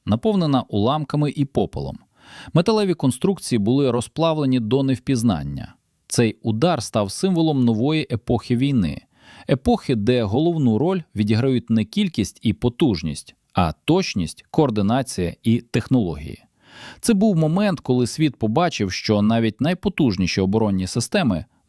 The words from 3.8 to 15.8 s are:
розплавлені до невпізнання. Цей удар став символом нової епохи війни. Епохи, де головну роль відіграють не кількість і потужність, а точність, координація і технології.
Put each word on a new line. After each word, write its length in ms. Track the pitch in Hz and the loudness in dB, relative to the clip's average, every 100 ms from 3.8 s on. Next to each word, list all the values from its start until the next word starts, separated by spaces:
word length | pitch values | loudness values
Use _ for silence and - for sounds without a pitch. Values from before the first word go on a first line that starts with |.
| 135 | 2
розплавлені 680 | 120 - - 165 156 139 127 | 0 -4 -2 -2 0 0 0
до 240 | 107 131 | 0 0
невпізнання. 920 | 165 160 - 131 117 82 71 69 - - _ _ - | 0 -2 -2 0 2 0 -4 -8 -12 -18 _ _ -8
Цей 300 | - 113 - | 0 0 0
удар 420 | 117 110 165 151 | -4 0 0 0
став 280 | - 113 101 | -2 -2 -2
символом 540 | - 190 170 160 139 120 | -2 -2 2 2 2 2
нової 420 | 107 135 156 - | 2 0 0 -2
епохи 440 | 120 - 120 - 120 | -6 -2 -2 0 0
війни. 460 | 139 131 85 - _ _ - - - | 2 2 0 -4 _ _ -20 -16 -2
Епохи, 460 | 143 - 233 - 117 | -2 2 0 0 -2
де 280 | 101 123 | 2 0
головну 540 | 104 117 165 165 127 107 | 2 0 0 2 2 2
роль 240 | 160 190 - 101 | 0 -2 -6 -4
відіграють 540 | 104 110 135 127 - | 0 2 2 0 0
не 160 | 113 107 | 0 0
кількість 540 | 202 202 - 98 - | -2 -2 -2 -4 -2
і 120 | 117 | -2
потужність, 840 | 101 123 - 170 87 78 73 - - _ | 0 -2 0 0 0 -4 -8 -14 -20 _
а 180 | - 85 - - | 0 0 -2 0
точність, 600 | 175 185 101 82 - - | 0 0 -4 -6 -8 -6
координація 840 | - 143 104 101 127 127 - 87 - | 0 2 2 0 0 -2 -4 -6 -4
і 180 | - 117 | 0 0
технології. 840 | - 120 | 0 -4